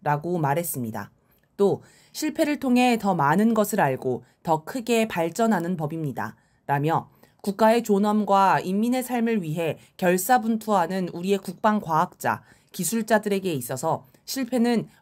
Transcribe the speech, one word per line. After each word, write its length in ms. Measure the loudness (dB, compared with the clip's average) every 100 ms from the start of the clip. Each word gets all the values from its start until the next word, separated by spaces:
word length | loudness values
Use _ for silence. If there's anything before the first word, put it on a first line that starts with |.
라고 340 | -2 -2 -2 0
말했습니다. 720 | 0 0 -2 -6 -6 -8 -12 _ _ _ _ 0
또 260 | 0 0 -6 _ _
실패를 460 | -6 -4 0 0 0
통해 400 | 2 4 4 2
더 140 | 0
많은 400 | 2 4 4 4
것을 260 | 2 0 2
알고 440 | 0 0 -4 -6 -8 _
더 220 | -2 -2
크게 440 | -2 -6 0 0 0
발전하는 720 | -2 -2 0 2 2 0 -4
법입니다. 580 | -4 -4 -6 -6 -8 -10 _ _ -4
라며 440 | 0 0 -2 -4 _ _ _
국가의 420 | -6 2 4 4
존엄과 800 | 2 2 2 0 2 4 4 4
인민의 420 | 0 -2 0 -2
삶을 400 | -2 -2 0 -2
위해 360 | -2 -4 -4 -4 -10 -2
결사분투하는 1120 | 0 2 2 2 2 -4 0 0 0 -2 -4
우리의 300 | -4 -2 -2
국방과학자, 1040 | -4 -2 0 0 0 0 0 -2 -4 -4 -6 _ _
기술자들에게 840 | -8 -4 -2 0 0 0 -2 -2
있어서 500 | -4 -6 -4 -2 -2 -6 _
실패는 640 | -10 -8 -2 0 2 0 -2 _